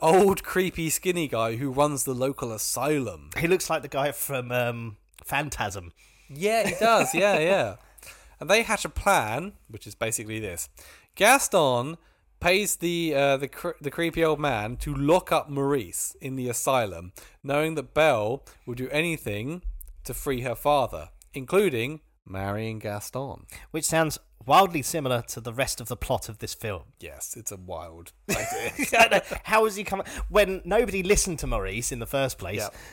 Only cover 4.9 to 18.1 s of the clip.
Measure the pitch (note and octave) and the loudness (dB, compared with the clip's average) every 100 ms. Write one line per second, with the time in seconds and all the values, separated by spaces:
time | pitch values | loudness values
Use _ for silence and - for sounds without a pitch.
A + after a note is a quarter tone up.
4.9 | G#2 _ - - C#3 D3 - G#2+ G2 E2+ | -12 _ -20 -6 -4 -2 -4 -4 -6 -12
5.9 | - _ _ - C#3 G3 A3+ G3 F3 G#3+ | -18 _ _ -20 -4 0 2 0 2 4
6.9 | A3+ - D#3 G3 F#3 D#3+ F#3+ A#2+ F#2 - | 6 4 2 4 4 4 2 0 -4 -16
7.9 | - - - - - D3+ G#3 A3+ G#3 E3+ | -20 -20 -20 -20 -8 2 2 4 -2 -2
8.9 | - - F#3 A2 A#2+ F#3 - - A2+ - | -2 4 4 2 -2 -6 -12 -18 -18 -16
9.9 | G#2 A2+ A2 G#2+ A2 G#2+ E2+ - - - | -6 -4 -4 -6 -6 -6 -8 -12 -16 -20
10.9 | - _ - G3+ C4+ - G3 C#3+ A#2+ C3+ | -20 _ 2 6 6 4 4 4 2 -2
11.9 | E3 _ _ _ _ F3 F#3+ G3+ - E3+ | -8 _ _ _ _ 2 2 2 -2 -2
12.9 | E3+ E3 C#3 C#3 C3+ C#3 - F3 D#3+ D3 | -2 0 2 2 2 -2 -8 -8 -6 -8
13.9 | - E3 D#3+ D#3+ D3 D3 A#2 G#2+ B2 - | -4 -2 2 2 2 0 0 -2 -6 -6
14.9 | C#3+ C#3+ F3+ - E3 C#3 C#3 C#3 C#3+ F2+ | 0 4 4 4 0 0 -2 0 0 -2
15.9 | - - - C#3 C3 B2 A#2 - C3 A2 | -6 -8 -8 -10 -6 -4 -2 2 2 0
16.9 | E2+ F2+ - - - C#3 C#3+ D#3 D#3 B2+ | -4 -12 -18 -20 -14 -4 -2 0 -4 -4
17.9 | - D#3 | 2 4